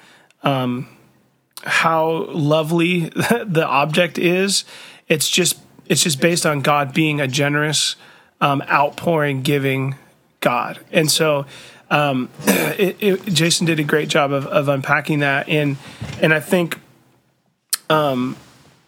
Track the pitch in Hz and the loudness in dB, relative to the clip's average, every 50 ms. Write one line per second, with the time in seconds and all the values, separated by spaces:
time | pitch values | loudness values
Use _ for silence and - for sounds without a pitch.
0 | - - - - _ _ _ _ - 143 139 131 127 123 123 127 139 - - - | -18 -20 -20 -20 _ _ _ _ -2 0 0 0 0 -2 -2 -4 -6 -10 -16 -20
1 | _ _ _ _ _ _ _ _ _ _ _ - - - - - - 165 165 160 | _ _ _ _ _ _ _ _ _ _ _ -14 -8 -4 -2 0 0 2 2 2
2 | 160 160 165 160 - - - 180 143 147 151 160 160 151 170 170 165 175 180 175 | 2 0 0 -2 -4 -6 -4 -2 0 2 2 2 2 0 0 0 2 2 0 0
3 | 165 - - - - - 226 240 233 220 165 160 160 - 127 135 147 156 151 175 | -2 -2 -4 -4 -2 0 0 -2 -2 -2 0 0 0 2 0 0 0 0 0 0
4 | 175 165 - - - 170 175 185 190 202 190 - - - - - - - - - | 0 0 -2 -2 0 0 2 0 0 0 -2 -2 -4 -6 -12 -20 -20 -20 -20 -18
5 | _ - 170 147 - - - 180 175 - - - - - _ - - - 180 143 | _ 0 0 0 0 0 0 0 0 0 -2 -4 -10 -20 _ -18 -6 -2 0 0
6 | - 180 147 131 175 170 175 170 - 165 151 143 131 151 147 147 143 131 131 160 | 0 0 0 0 0 0 2 2 0 0 0 0 2 2 2 2 0 0 0 0
7 | 156 156 147 143 143 131 123 139 143 143 147 147 151 156 151 - - - - - | 0 0 0 0 -2 -2 -2 0 0 0 0 0 0 0 0 -2 -2 -2 -4 -8
8 | - - - - _ _ _ _ 175 143 139 139 - - 175 147 143 143 - - | -12 -20 -20 -20 _ _ _ _ 0 0 0 0 -2 0 0 2 2 0 -2 -4
9 | - 180 170 156 147 147 139 131 131 151 147 143 135 139 135 135 135 135 135 - | -2 0 0 2 0 0 -2 -2 -2 0 0 0 0 0 0 -2 -2 -4 -6 -8
10 | - - _ _ _ _ _ _ - 143 120 120 110 - - - - - - 185 | -12 -20 _ _ _ _ _ _ -2 0 0 0 -2 -4 -8 -12 -14 -2 0 2
11 | 156 147 - - 160 156 147 143 139 135 - - - - - - - - 165 147 | 2 2 2 2 2 2 0 0 -4 -6 -12 -20 -20 -20 -20 -20 -6 -2 0 0
12 | 147 143 135 127 123 - - - - 214 190 180 165 151 160 - 208 180 - - | 2 2 0 -2 -4 -6 -10 -4 -2 0 0 0 0 -2 -2 0 0 -2 0 0
13 | 214 202 185 190 - 220 180 143 165 170 160 - 180 165 165 156 151 147 160 151 | 0 0 0 0 -2 -2 0 2 2 2 2 0 0 0 0 0 0 0 0 0
14 | 151 156 - 165 147 139 143 139 135 - - 165 143 143 139 135 131 - 143 151 | 0 0 2 2 2 2 0 -2 -4 0 0 0 2 2 0 -2 0 0 0 0
15 | 143 - 156 147 147 139 135 139 - - - 151 147 143 139 139 - - - - | 0 0 0 0 2 2 2 0 0 0 0 0 2 0 -2 -4 -8 -16 -16 -14
16 | - - - - - 156 156 156 143 - 196 180 175 156 - - - _ _ _ | -12 -12 -4 0 2 2 2 2 2 0 0 0 0 0 -4 -10 -14 _ _ _
17 | _ _ _ _ _ _ _ _ _ _ _ _ _ _ - - - - 156 156 | _ _ _ _ _ _ _ _ _ _ _ _ _ _ -10 -8 -2 0 2 2
18 | 151 143 131 127 127 127 - - - - - - _ _ _ _ _ | 2 2 0 -2 -2 -4 -6 -10 -16 -20 -20 -20 _ _ _ _ _